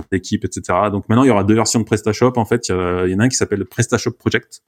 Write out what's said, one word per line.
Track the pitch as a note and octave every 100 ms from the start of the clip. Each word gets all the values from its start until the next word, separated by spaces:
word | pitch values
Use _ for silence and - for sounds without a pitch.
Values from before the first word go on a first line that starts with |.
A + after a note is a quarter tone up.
| -
d'équipe, | F#2 - G#2
et | -
cetera. | - - F2+ G#2
Donc | G2+ -
maintenant | A2+
il | C3+
y |
aura | G#2 G2+
deux | A2
versions | A2 A#2+
de | G#2
PrestaShop. | G#2+ - G#2 B2+ B2+
En | A2
fait, | A#2+ -
il |
y | F#2
a, | F2+ F2+ F#2
il |
y | F#2+
en |
a |
un | B2
qui | -
s'appelle | - G2+
le | F#2+
PrestaShop | - A#2+ - B2
Project | - A2+ - - -